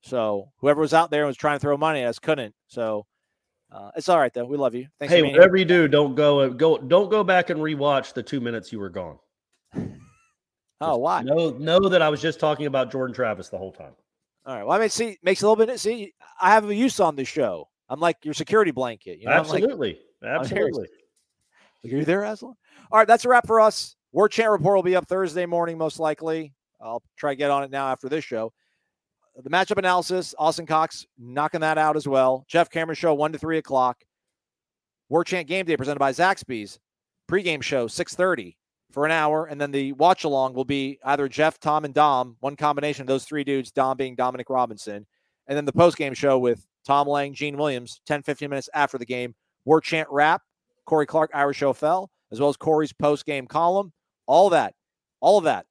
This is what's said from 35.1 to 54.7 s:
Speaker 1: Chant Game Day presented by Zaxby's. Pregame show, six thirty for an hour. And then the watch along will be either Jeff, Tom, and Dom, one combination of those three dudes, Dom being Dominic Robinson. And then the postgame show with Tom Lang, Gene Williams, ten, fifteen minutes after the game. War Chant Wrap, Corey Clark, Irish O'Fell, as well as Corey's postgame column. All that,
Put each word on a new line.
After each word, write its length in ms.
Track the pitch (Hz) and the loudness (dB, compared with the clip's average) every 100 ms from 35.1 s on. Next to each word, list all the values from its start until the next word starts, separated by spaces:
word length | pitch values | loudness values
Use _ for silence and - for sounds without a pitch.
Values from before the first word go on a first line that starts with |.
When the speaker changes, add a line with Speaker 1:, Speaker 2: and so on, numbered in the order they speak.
| 151 | -2
Speaker 1:
Chant 240 | 170 185 147 | 0 -4 -4
Game 160 | 185 | -4
Day 120 | 175 147 | -2 -2
presented 240 | 131 143 | -2 0
by 120 | 139 | 0
Zaxby's. 640 | 131 175 294 - 117 104 - _ _ _ _ - | 2 0 0 -6 -10 -10 -18 _ _ _ _ -4
Pregame 320 | 185 180 151 | -2 -2 -4
show, 240 | 120 135 117 | -4 -4 -4
six 280 | - 175 | -6 -8
thirty 420 | - 185 156 90 _ _ _ _ | -2 -2 -2 -6 _ _ _ _
for 120 | - | -4
an 80 | 151 | 0
hour. 340 | 165 151 156 160 | 0 0 -2 -4
And 140 | 147 | -6
then 120 | 143 | -4
the 200 | 139 139 | -4 -4
watch 300 | 135 165 190 | 2 2 2
along 300 | 160 139 131 | 0 -2 -2
will 100 | 127 | -4
be 340 | 127 139 135 135 | -4 -4 -6 -8
either 240 | 131 143 139 | -4 -2 -2
Jeff, 300 | 123 156 - | 0 0 0
Tom, 260 | 151 151 | -2 -2
and 80 | 151 | -2
Dom, 440 | 139 147 131 127 117 | 2 4 2 -2 -6
one 160 | 135 143 | -8 -2
combination 460 | 151 143 147 135 | -2 0 -4 -6
of 60 | 127 | -2
those 160 | 135 | -4
three 200 | - 151 | -2 -6
dudes, 260 | 139 139 120 | -2 -4 -4
Dom 260 | - 131 131 | 0 0 0
being 180 | 131 | -6
Dominic 340 | 123 127 127 120 | -2 -4 -4 -4
Robinson. 560 | 131 120 107 - 104 104 _ _ _ - | -2 -2 -4 -12 -12 -14 _ _ _ -8
And 80 | 143 | -4
then 80 | |
the 80 | 143 | -2
postgame 440 | 135 175 - 143 127 | 4 4 4 -6 -2
show 220 | 143 131 | 2 2
with 280 | 123 113 _ _ | 2 -2 _ _
Tom 220 | - 143 143 | 0 0 2
Lang, 280 | 143 143 | -2 -4
Gene 240 | 139 147 143 | -6 -8 -4
Williams, 420 | 151 127 120 - - | -4 -4 -10 -20 -6
ten, 160 | 147 | -6
fifteen 260 | 143 143 143 | -4 -8 -6
minutes 220 | 139 - | -8 -6
after 240 | 151 143 127 | -2 -2 -2
the 80 | |
game. 300 | 120 127 123 113 _ _ - | -8 -8 -8 -12 _ _ 2
War 140 | 156 | 2
Chant 280 | - 160 156 | 4 -4 -2
Wrap, 320 | 139 151 180 _ _ _ _ - | 2 2 2 _ _ _ _ -2
Corey 180 | 156 | 0
Clark, 260 | 143 160 156 | 2 0 0
Irish 280 | 151 143 139 | 0 -2 0
O'Fell, 480 | 139 131 151 180 190 _ _ | -2 0 0 0 -4 _ _
as 80 | 110 | -2
well 80 | 143 | -2
as 80 | 139 | 0
Corey's 360 | - 156 151 | 0 0 0
postgame 560 | - 147 147 - 143 123 | -2 -2 -2 -4 -8 -4
column. 440 | 147 170 190 196 _ _ _ - | 0 0 0 -4 _ _ _ 2
All 220 | 147 196 | 4 6
that, 240 | 165 104 | 4 0